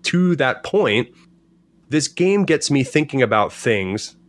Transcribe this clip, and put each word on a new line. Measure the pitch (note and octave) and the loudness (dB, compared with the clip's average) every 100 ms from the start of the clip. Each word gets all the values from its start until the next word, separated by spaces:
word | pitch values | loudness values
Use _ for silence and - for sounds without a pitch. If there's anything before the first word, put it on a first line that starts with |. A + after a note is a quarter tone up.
to | - F3 F3+ D#3+ | -2 0 2 2
that | C3 - | 0 -2
point, | - G3+ D3+ G#2+ - - _ _ _ _ _ _ _ | -2 0 2 0 -2 -12 _ _ _ _ _ _ _
this | D3+ C#3+ | -4 -4
game | - F3+ G3+ | -2 0 2
gets | F#3+ D3+ - | 2 0 0
me | C3+ | 0
thinking | B2+ D3+ D3+ C#3 | 2 0 0 0
about | A#2 A2 G2+ | 2 2 0
things | - B2 G#2 F#2+ G#2 - - | -2 -2 0 -2 -6 -8 -20